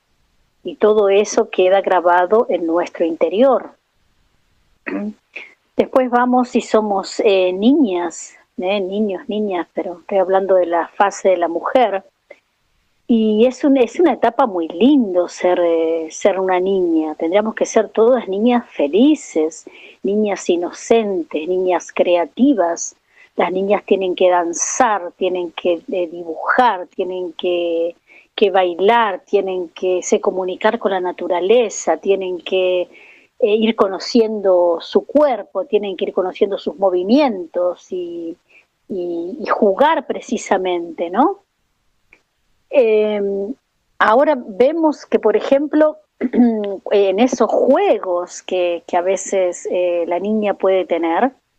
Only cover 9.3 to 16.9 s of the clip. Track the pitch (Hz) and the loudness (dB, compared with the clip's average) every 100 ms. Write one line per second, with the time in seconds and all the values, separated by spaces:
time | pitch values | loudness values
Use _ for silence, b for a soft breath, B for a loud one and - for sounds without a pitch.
9.3 | 208 214 175 - - 175 170 - 196 180 | -4 -4 -4 -6 -8 -8 -10 -4 0 2
10.3 | 190 196 185 170 170 156 - 202 - 196 | 0 2 2 2 -2 -2 0 -2 0 0
11.3 | 175 165 170 - 262 214 190 - _ - | 2 0 -4 0 2 2 -2 -8 _ -20
12.3 | B _ _ _ _ _ _ - 226 220 | B _ _ _ _ _ _ 0 2 2
13.3 | 214 254 254 294 269 233 - 330 233 233 | 4 2 2 2 4 2 2 2 2 0
14.3 | 262 247 180 160 170 254 285 208 180 170 | 2 0 0 -4 2 4 4 2 0 -2
15.3 | - 180 180 170 165 165 165 160 - 208 | 0 0 2 2 2 0 -2 -6 -2 0
16.3 | 185 190 180 190 190 175 | 0 0 0 0 0 2